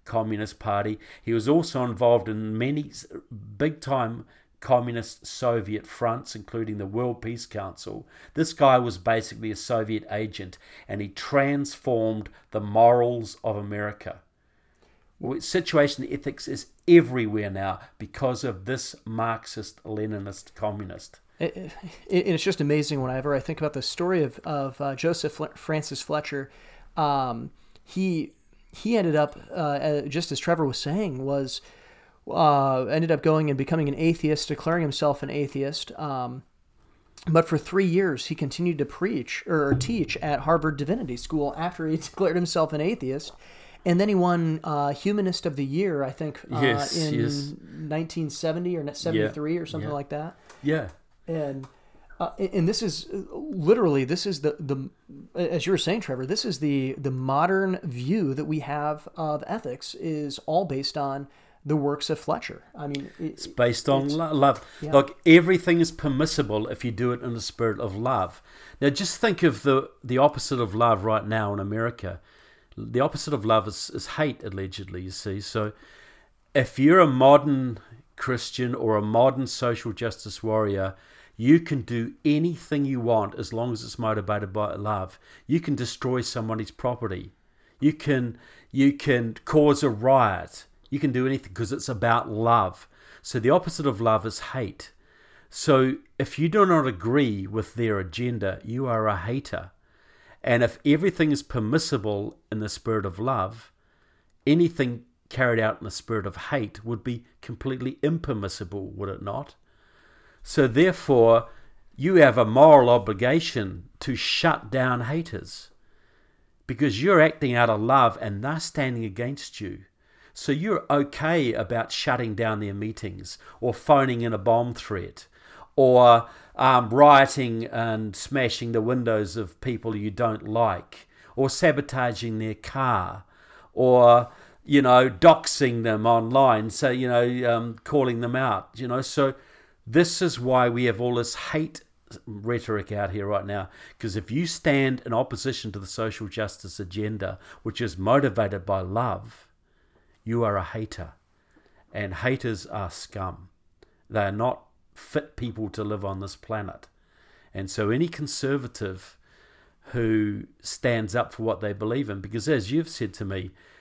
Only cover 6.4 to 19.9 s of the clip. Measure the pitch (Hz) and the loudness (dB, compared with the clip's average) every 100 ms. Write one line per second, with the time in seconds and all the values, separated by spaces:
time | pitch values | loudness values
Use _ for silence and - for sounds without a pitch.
6.4 | 101 117 110 104 95 107 123 113 113 117 | -10 -8 -6 -6 -6 -4 -4 -4 -8 -10
7.4 | - 107 98 90 - 104 - - - - | -10 -10 -10 -12 -14 -14 -16 -20 -10 -4
8.4 | 160 - 139 127 120 92 117 113 110 110 | -4 4 6 6 2 -4 0 0 -2 -8
9.4 | 110 101 - 117 110 110 - 104 110 95 | -10 -8 -4 -4 -2 -6 -6 -8 -8 -10
10.4 | 95 - - - - 101 104 - - 143 | -16 -18 -20 -20 -12 -10 -8 -10 -2 0
11.4 | 139 143 139 - - 117 110 110 104 - | 2 0 -4 -6 -2 0 0 -4 -8 -16
12.4 | _ 107 104 104 120 123 120 120 110 - | _ -8 -2 6 8 8 4 0 -6 -8
13.4 | 113 104 101 104 104 104 - - _ _ | -6 -6 -6 -6 -8 -8 -14 -14 _ _
14.4 | _ _ _ _ _ _ _ - - 339 | _ _ _ _ _ _ _ -12 -8 -6
15.4 | - 185 165 156 143 143 127 - - - | -4 -4 0 2 2 2 -8 -8 -8 -10
16.4 | - 135 - _ - 170 123 127 110 107 | -10 -10 -12 _ 8 8 8 0 -2 -2
17.4 | 104 98 95 90 - - 104 - 135 127 | -4 -6 -6 -6 -10 -16 -14 -4 -4 -2
18.4 | 127 98 95 127 - - - 113 117 113 | -6 -8 -6 -8 -8 -14 -10 -6 -4 -4
19.4 | - - 104 - - | -8 -14 -14 -14 -10